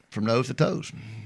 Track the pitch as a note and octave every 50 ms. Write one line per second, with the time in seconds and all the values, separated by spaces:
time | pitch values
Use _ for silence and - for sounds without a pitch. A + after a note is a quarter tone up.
0 | _ _ - G#2+ G#2 A2 A2+ B2 B2+ - - - D#3 G3 F#3 - - - - -
1 | - - - - -